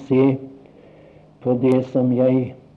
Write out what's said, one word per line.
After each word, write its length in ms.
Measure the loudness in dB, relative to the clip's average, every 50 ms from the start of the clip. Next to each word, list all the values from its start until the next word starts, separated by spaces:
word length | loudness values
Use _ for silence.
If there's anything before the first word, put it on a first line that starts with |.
| -4
se 180 | 0 2 2 4 2 2 -2 -6 -14 -20 -20 -20 -20 -20 -20 -20 -20 -20 -20 -20 -20 -20 -20 -20 -20 _ -8
på 160 | -4 -4 -2 0
det 220 | 0 0 0 0 0 -2
som 200 | -2 -2 0 0 0
jeg 400 | 2 2 2 2 0 -2 -4 -8 -16 -20 -20 -8